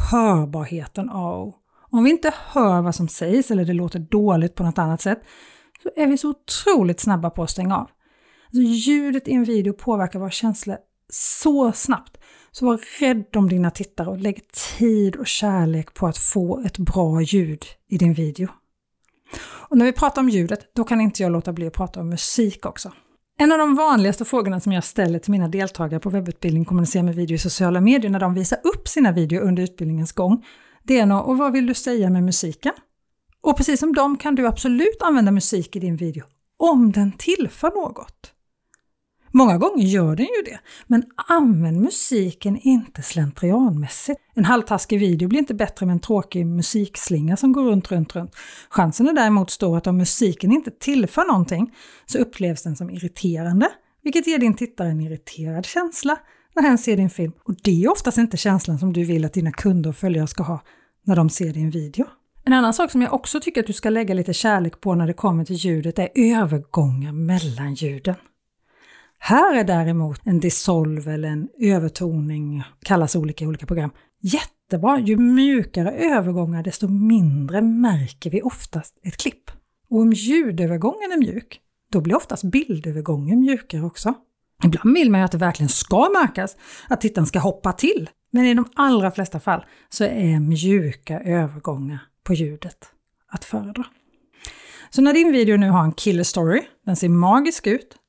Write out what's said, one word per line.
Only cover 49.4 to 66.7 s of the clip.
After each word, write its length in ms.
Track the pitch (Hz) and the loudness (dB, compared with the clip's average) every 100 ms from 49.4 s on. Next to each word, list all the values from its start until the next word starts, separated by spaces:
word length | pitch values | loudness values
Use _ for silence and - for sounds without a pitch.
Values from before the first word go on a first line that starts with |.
| 180 | 0
stor 260 | - 185 170 | -2 0 0
att 100 | 185 | 0
om 100 | 180 | 0
musiken 560 | 170 - 202 - 190 | 0 2 0 0 2
inte 180 | 294 240 | 2 0
tillför 540 | - 277 269 190 302 | -8 -2 0 0 0
någonting 500 | 359 196 165 175 247 - - - - | 0 2 0 -2 -4 -8 -20 -20 -6
så 120 | - | -2
upplevs 440 | 240 - 175 151 | -2 -2 -4 -4
den 140 | 170 143 | -6 -8
som 140 | 175 | -8
irriterande, 800 | 180 175 - 180 160 170 185 320 - _ _ | -8 -10 -4 -4 -2 0 2 0 -2 _ _
vilket 240 | 294 330 330 | -4 -2 0
ger 120 | 302 | 0
din 160 | 233 | 2
tittare 340 | - 240 - 170 | 0 -4 -6 -4
en 120 | 156 | -4
irriterad 640 | 156 160 - 160 156 165 185 | -6 -10 -14 -12 -8 -8 -6
känsla 500 | 349 339 - 277 311 _ _ _ | -4 -4 -4 -4 -4 _ _ _
när 80 | 330 | 0
hen 160 | 285 233 | 2 2
ser 180 | 233 202 | 2 0
din 140 | 190 | 0
film. 220 | - 165 - | -2 -8 -8
Och 100 | - 180 | -10 -2
det 220 | 202 170 | 0 2
är 80 | 233 | 2
oftast 260 | - 254 233 | 0 0 0
inte 180 | 233 175 | 0 0
känslan 420 | 208 190 - 147 | 0 0 0 -2
som 140 | 185 | -2
du 120 | 175 | -2
vill 200 | 170 165 | 0 0
att 80 | 156 | -2
dina 200 | 185 160 | -2 -4
kunder 380 | - 202 180 156 | -2 0 2 0
och 60 | - | -4
följare 300 | 190 160 151 | -2 0 -2
ska 160 | - | -4
ha 200 | 156 160 _ _ _ _ 196 | -6 -8 _ _ _ _ 0
när 100 | 170 | 4
de 140 | 160 | 4
ser 220 | - 165 | 0 -6
din 180 | 151 156 | -4 -4
video. 340 | 160 147 196 - _ _ - | -4 -6 -4 -6 _ _ -6
En 80 | 254 | 2
annan 220 | 254 226 | 2 2
sak 160 | 226 339 | 0 0
som 120 | 254 | 0
jag 120 | 247 | 0
också 260 | 269 - 302 | -2 -4 -6
tycker 200 | 339 247 | -4 -4
att 60 | 226 | -4
du 60 | |
ska 180 | - 220 | -2 0
lägga 240 | 220 196 | 0 0
lite 200 | 185 175 | -2 -2
kärlek 460 | 165 226 196 165 - | 0 2 2 0 -4
på 140 | 196 | -2
när 120 | 175 165 | 0 0
det 60 | |
kommer 320 | 170 196 165 | 0 0 0
till 120 | 165 175 | -2 -4
ljudet 420 | 180 160 160 196 | -2 -2 -2 -4
är 100 | 180 | -2
övergångar 1000 | 262 226 226 165 151 - | 2 4 4 0 -2 -2